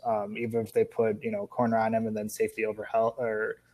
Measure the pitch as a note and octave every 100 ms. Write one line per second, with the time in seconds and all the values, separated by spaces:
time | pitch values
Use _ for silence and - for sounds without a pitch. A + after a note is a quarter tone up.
0 | A#2 G#2+ G2+ A2 A#2 A#2 G#2+ A#2 A2 -
1 | A2 G#2 A#2 G#2 G2+ - A#2+ A2+ A2 A2+
2 | A2+ G#2+ G#2 - G#2+ A2 G#2+ G#2+ G2+ A2+
3 | A2+ - A#2 G#2+ A2 - _